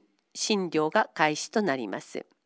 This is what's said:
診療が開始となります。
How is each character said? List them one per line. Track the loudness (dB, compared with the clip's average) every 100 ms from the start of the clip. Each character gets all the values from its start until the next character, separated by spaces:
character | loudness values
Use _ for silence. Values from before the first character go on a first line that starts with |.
| -8 _ _
診 | -6 0 0 2
療 | 0 2
が | 2 0
開 | 2 2 2
始 | -2
と | 0
な | 0 0
り | -2
ま | -8
す。 | -8 -12 -12 _